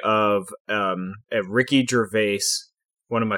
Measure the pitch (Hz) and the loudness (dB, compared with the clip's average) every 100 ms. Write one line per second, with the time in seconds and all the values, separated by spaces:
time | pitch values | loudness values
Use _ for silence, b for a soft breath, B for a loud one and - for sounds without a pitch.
0 | 107 107 107 101 92 - - 104 98 92 | 2 2 2 2 -2 -10 -6 -2 -2 -2
1 | 92 101 - 113 95 110 127 135 123 123 | -6 -10 -6 -4 -2 0 2 2 2 0
2 | 104 110 107 101 - - - _ _ _ | 0 0 0 0 -2 -6 -10 _ _ _
3 | _ 117 113 | _ -2 0